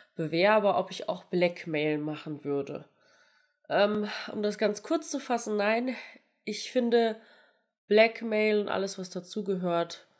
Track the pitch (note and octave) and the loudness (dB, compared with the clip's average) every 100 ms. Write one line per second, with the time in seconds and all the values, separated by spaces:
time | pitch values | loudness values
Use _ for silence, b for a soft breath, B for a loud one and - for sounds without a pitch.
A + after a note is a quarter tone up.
0 | B - D#3 E3 G3 G#3+ G3+ - F#3 - | B -8 -2 2 4 6 4 2 -2 -6
1 | - F3+ - F3+ F3 F3 E3+ D3+ D3+ D3+ | -8 -8 -4 2 2 0 -4 0 0 0
2 | D3+ D3+ D#3 D3 C#3+ C#3+ C#3 D3 - b | -4 -6 -10 -8 -4 -4 -4 -10 -14 b
3 | b b b b b b - D#3 G#3 G#3+ | b b b b b b -4 2 2 2
4 | G#3 B B G#3+ G#3 G#3 G#3 G#3 - E4 | -4 B B -4 -4 0 0 0 -2 -2
5 | - C#4 - A#3 A3 G#3 G#3 A3+ B3+ A3+ | -2 -6 -2 -2 0 0 2 2 0 -6
6 | B - _ _ - G#3 - B3+ A#3+ A#3 | B -20 _ _ -8 -8 -2 0 4 4
7 | A3+ A3 B B B B B _ _ G#3 | 4 0 B B B B B _ _ 6
8 | A3+ A3 A3+ G#3+ G#3+ G#3 G3+ - G3 F#3+ | 6 2 -2 2 2 2 0 -2 -4 -6
9 | F3+ F3+ F3 G#3+ G3+ F#3 F3+ E3+ E3+ - | -8 -10 -8 -6 -2 -2 0 0 -2 -8
10 | - | -20